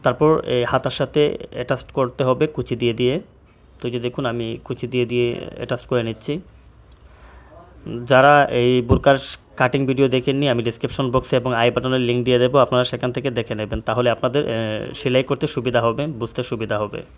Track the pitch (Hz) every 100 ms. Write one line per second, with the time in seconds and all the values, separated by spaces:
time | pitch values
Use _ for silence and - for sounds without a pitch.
0 | 131 123 151 160 - 123 120 139 131 -
1 | 135 151 147 - - - 123 131 - -
2 | 123 - 131 127 156 147 123 117 120 113
3 | 123 151 - - _ _ _ - 123 120
4 | 120 123 131 117 117 117 - - 120 123
5 | 120 123 120 120 - - 120 123 - 123
6 | 113 110 - 151 - - - - - -
7 | - - - - - - - - - 117
8 | 120 131 139 147 139 123 123 127 120 131
9 | 139 135 - - _ - 127 135 135 131
10 | 135 127 123 135 143 120 117 - - -
11 | 131 127 - 131 120 113 120 120 127 131
12 | 120 123 120 123 123 139 123 127 123 123
13 | 127 120 135 120 113 107 107 110 - 113
14 | 123 113 131 135 147 113 110 107 113 131
15 | 131 127 131 139 147 - 120 120 117 113
16 | 147 123 117 - 120 110 107 107 104 90
17 | -